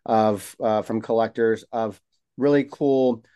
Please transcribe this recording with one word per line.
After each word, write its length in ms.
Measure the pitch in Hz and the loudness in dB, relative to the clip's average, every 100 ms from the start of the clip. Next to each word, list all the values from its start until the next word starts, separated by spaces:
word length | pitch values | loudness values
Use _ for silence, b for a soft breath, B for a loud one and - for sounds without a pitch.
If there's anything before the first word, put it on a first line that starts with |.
| - | -2
of, 500 | 113 107 101 - - | 2 2 0 -6 -6
uh, 220 | 117 107 | -2 0
from 220 | - 113 | -2 -6
collectors 640 | 110 113 113 120 113 107 - | -2 0 0 0 0 0 -4
of 280 | 120 110 95 _ _ _ - | -4 -4 -6 _ _ _ -2
really 260 | 139 143 | 2 2
cool, 580 | 135 - 143 135 127 113 _ | 0 -2 0 2 2 0 _